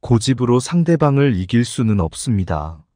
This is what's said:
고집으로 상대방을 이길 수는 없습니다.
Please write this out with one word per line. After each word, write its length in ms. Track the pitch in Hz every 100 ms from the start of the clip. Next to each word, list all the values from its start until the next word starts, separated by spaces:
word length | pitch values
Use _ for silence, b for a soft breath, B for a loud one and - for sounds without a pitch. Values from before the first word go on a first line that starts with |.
고집으로 600 | - 117 113 131 120 123
상대방을 760 | - 175 170 165 151 139 143 101
이길 280 | 92 120
수는 360 | 120 - 117 104
없습니다. 840 | 82 - - 107 90 82 78 80 _